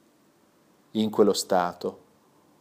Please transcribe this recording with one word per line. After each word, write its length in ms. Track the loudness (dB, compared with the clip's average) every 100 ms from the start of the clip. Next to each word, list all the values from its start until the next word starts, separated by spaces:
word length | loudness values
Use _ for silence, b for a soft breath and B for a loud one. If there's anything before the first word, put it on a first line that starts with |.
| _ _ _ _ _ _ _ _ _
In 160 | -4 -2
quello 220 | 2 2
stato 680 | 2 0 0 0 -4 -10 -12 _ _ _ _ _ _